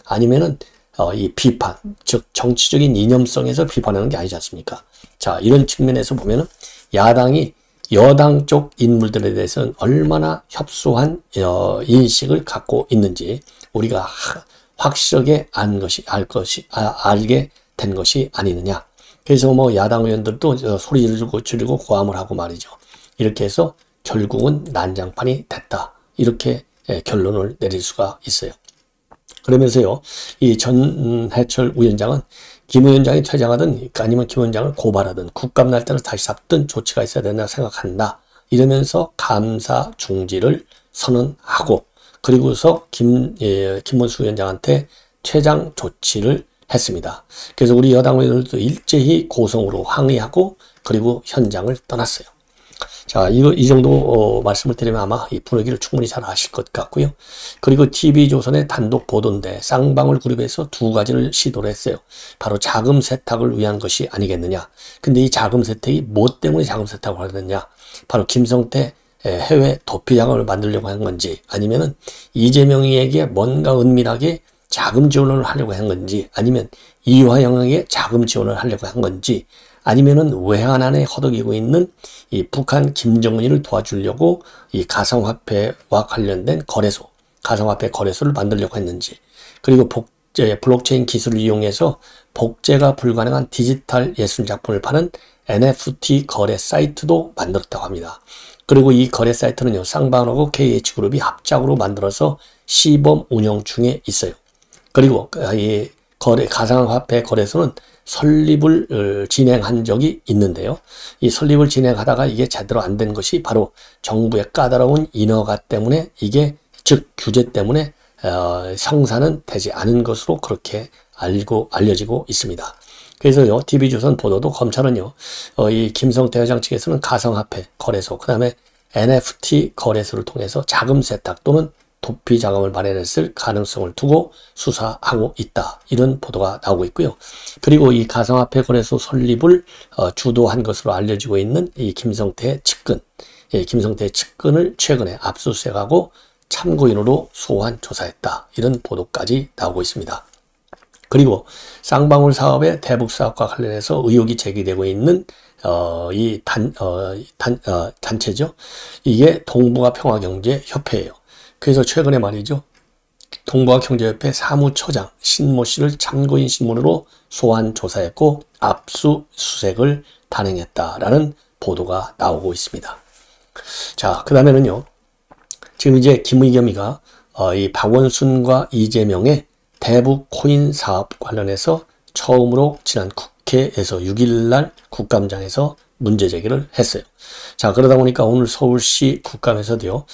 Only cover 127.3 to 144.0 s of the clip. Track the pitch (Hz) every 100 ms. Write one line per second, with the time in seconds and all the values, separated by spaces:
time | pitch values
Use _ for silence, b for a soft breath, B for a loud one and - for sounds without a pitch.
127.3 | 107 107 98 - _ - 101 - - -
128.3 | 113 123 - _ _ _ 110 117 127 -
129.3 | - - 151 143 - 113 107 101 107 -
130.3 | 123 107 - - - 120 139 - 107 -
131.3 | - 147 151 156 - _ _ - 113 -
132.3 | 120 104 98 98 92 98 95 87 160 -
133.3 | - 113 104 101 101 90 - 139 160 175
134.3 | b b - - - 113 107 - 117 113
135.3 | - 104 - - - - 117 131 135 -
136.3 | 104 95 104 98 92 90 - 160 - B
137.3 | B B B - 151 135 120 117 - 117
138.3 | 127 123 135 127 123 110 123 - 131 123
139.3 | 117 170 180 B B B - 90 - 127
140.3 | 120 113 123 110 98 110 92 104 104 117
141.3 | 98 104 156 175 - 110 - 113 104 101
142.3 | - 120 139 - - - - - - B
143.3 | B B 98 90 117 104 107